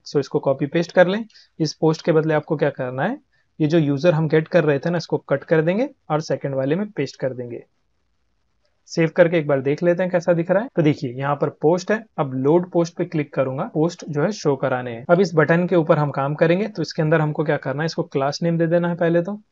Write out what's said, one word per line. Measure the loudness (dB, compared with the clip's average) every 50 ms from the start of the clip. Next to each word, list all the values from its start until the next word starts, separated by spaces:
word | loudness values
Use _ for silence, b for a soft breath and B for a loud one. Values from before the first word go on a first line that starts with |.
| _
So | -4 -2 -2
इसको | -2 0 -4 -2
कॉपी | 0 0 0 0 -2
पेस्ट | -2 -2 -2 -4 0
कर | 4 4 4 4
लें। | 4 -2 -4 b b b b b b -4
इस | -4 -4 -2
पोस्ट | 0 0 0 0 0 0
के | 2
बदले | 2 2 2 2 0
आपको | 0 0 -2 -2 0
क्या | 0 -2
करना | -2 -4 -6 -6 -4 -4 -4
है, | -4 -4 -6 -12 _ _ _ _ _ _ -2
ये | 0 2
जो | 4 2
यूजर | 2 2 0 2 2 2 2
हम | 2 0 2
गेट | 0 0 0 2
कर | 2 2 2
रहे | 2 0 0
थे | -2 -2
ना, | -4 -4
इसको | -4 -4 -6 -6
कट | -2 -2 -2 -4 0
कर | 0 0 2
देंगे | 2 2 0 0 -2 -4 -6 _ _ -4
और | -4 -4
सेकंड | -2 -2 -4 -4 -4 -4 -4
वाले | -2 -2 0 -2
में | -2 -4 -6
पेस्ट | -6 -6 -6 -6 -6 -6
कर | -6 -6 -6
देंगे। | -6 -10 -10 -12 -14 -14 _ _ _ _ _ _ _ _ _ _ _ _ _ _ _ _ _ _ _ _ _ _ _ _ -8
सेव | -2 0 0 0 4
करके | 4 4 4 4 0
एक | 0 2
बार | 0 0
देख | 0 0 -2 0 0
लेते | 0 0 0 -2
हैं | -2
कैसा | -2 -2 0 0 0
दिख | 0 0 0
रहा | 0 0 -2
है। | -2 -2
तो | 0
देखिए | 2 2 2 0 -4 -8 -8
यहाँ | -6 -4 -4 -2
पर | -2 -2 -4 -4 0
पोस्ट | 2 2 2 2 0 -2
है, | -4 -4 -4 -8 _ -6
अब | -4 -4 -4
लोड | -2 2 2 2 2 2 0
पोस्ट | 0 -2 -2 -2 -4
पे | -6 -8
क्लिक | -4 -4 -4 -4 -4 -2
करूंगा, | -2 -2 -2 -2 -6 -8 -6 -2
पोस्ट | -2 -2 -2 -2 -6 -12 -6
जो | -4 -2
है | -2 -2 -2
शो | -2 -2 -2 0 0
कराने | 0 -2 -2 -2 -4 -6
हैं। | -8 -10 0 2
अब | 4 4
इस | 4 2 4
बटन | 2 4 4 4 2 2 2
के | 2
ऊपर | 2 4 4 4 2
हम | 2 0
काम | -2 -2 -2 -2 0
करेंगे। | 0 2 2 2 0 0 -4
तो | -4 -6
इसके | -8 -6 -4 -2
अंदर | 0 2 2 2
हमको | 2 0 -2 -2 -2
क्या | -2 -2 -2
करना | -2 -4 -4 -4 -4
है, |
इसको | -4 -4 -4 -6
क्लास | -4 -2 -2 -2 -2 -2 -2 -2
नेम | -2 0 0
दे | 2 2
देना | 2 2 0 0
है | -2
पहले | 0 0 2 2 2
तो, | 0 -2 -6 -10 -12 _